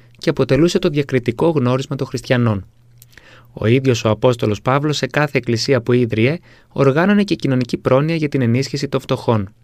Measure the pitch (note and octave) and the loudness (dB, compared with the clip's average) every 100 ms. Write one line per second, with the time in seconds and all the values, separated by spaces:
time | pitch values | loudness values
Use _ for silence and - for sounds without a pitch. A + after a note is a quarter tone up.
0 | - - - D#3 C3 C3+ E3+ F#3 F3+ D3 | -20 -6 -4 -2 0 2 2 2 0 -2
1 | C#3 C3 B2 A#2 D#3+ D#3 B2 C3 C3+ C3+ | -2 -2 -2 0 0 0 0 -2 -4 -6
2 | C3+ B2 - B2+ A#2+ G2+ F2 _ _ - | -6 -8 -2 0 2 0 -6 _ _ -20
3 | - - - - - - G#2+ B2 C3 A#2 | -20 -20 -20 -20 -20 -4 2 2 2 0
4 | A2 G#2+ C3 A#2+ A2 G#2 - C3+ D3+ C#3+ | 0 2 2 2 -2 -2 -2 0 0 -2
5 | C3 - D3 - - A#2 - C3 A#2 B2 | -2 -2 -2 -2 -2 -2 0 0 2 0
6 | A#2+ A2 A#2 E3 - - _ - C#3 C3+ | 2 0 0 -2 -8 -20 _ 0 2 4
7 | F#3 G#3 G3+ - C3+ B2+ B2 A#2 - B2+ | 2 2 2 -2 0 -2 -2 -4 2 2
8 | D#3 E3 D3+ C#3 A#2+ A#2+ C3+ C#3+ C#3 C3+ | 2 -2 -2 0 0 0 -2 -6 -4 -4
9 | - C3 - A2+ G2 - | -2 -2 0 0 -2 -12